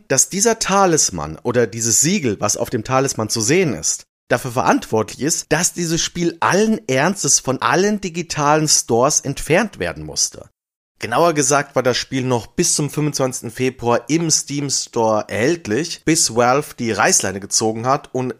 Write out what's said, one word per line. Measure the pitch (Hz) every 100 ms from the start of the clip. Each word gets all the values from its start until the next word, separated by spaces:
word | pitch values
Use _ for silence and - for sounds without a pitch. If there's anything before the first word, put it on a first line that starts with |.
| -
dass | 131 -
dieser | 185 226 226
Talisman | - 196 190 156 - 85 76 78
oder | 120 120 113
dieses | 117 113 110
Siegel, | 143 202 131 95
was | 107 -
auf | 113
dem | 120
Talisman | 107 131 139 - 110
zu | 117
sehen | 110 175 170
ist, | 82 - - - _ _
dafür | 127 127
verantwortlich | 120 - 240 - 110 107 -
ist, | 139 - -
dass | 151 180
dieses | - 170 165
Spiel | - 175 170 165
allen | 110 175 220 220 -
Ernstes | 131 156 202 - -
von | - 127
allen | 113 151 202 214
digitalen | 190 170 165 - 143 156 156
Stores | - - 117 131 -
entfernt | - 135 - 165 226 -
werden | 87 78 76
musste. | - - - - _ _ _ _ _
Genauer | 104 120 170
gesagt | 147 135 143 143 135
war |
das | 127 117
Spiel | - 131
noch | 127 123 107
bis | - 175
zum | - 147
fünfundzwanzigsten | - 151 139 131 123 120
Februar | - 131 123 117 117 -
im | 160 165
Steam | - - 143 143
Store | - - 117 110 107 -
erhältlich, | 98 127 170 107 110 170 - -
bis | 139 - 113
Valve | 120 139 151 -
die | 117
Reißleine | 101 120 - 98 95
gezogen | 101 - 110 113 120
hat | 143 -
und | 127 127